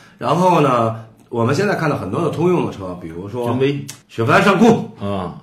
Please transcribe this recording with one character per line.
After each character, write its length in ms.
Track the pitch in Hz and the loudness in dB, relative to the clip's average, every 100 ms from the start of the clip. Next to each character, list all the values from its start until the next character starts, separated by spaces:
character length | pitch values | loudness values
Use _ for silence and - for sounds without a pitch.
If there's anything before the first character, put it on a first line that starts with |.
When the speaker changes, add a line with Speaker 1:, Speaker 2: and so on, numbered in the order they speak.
| - - | -20 -8
Speaker 1:
然 180 | 123 160 | -2 2
后 240 | 185 165 | 4 4
呢， 440 | 143 120 113 113 - - - | 4 2 0 -4 -12 -20 -8
我 140 | 117 | -2
们 100 | 117 | 0
现 120 | - 202 | 0 0
在 80 | 175 | 0
看 120 | 156 | -2
到 80 | 120 | -4
很 140 | 95 | -4
多 120 | 127 | -4
的 80 | 160 | -2
通 180 | 113 175 | 0 0
用 180 | 175 110 | 2 0
的 60 | |
车， 260 | - 92 87 | -6 -10 -10
比 80 | 85 | -12
如 200 | 82 101 | -12 -10
说 200 | 120 117 | -6 -2
Speaker 2:
君 80 | 127 | 0
威。 260 | 135 143 - - _ | 0 0 -6 -16 _
Speaker 1:
雪 160 | - | -4
佛 80 | 117 | 2
兰 100 | 180 | 4
尚 160 | 202 185 | 4 6
酷。 320 | 226 - - - | 6 4 0 -8
Speaker 2:
啊， 400 | 101 98 87 - | -6 -6 -6 -10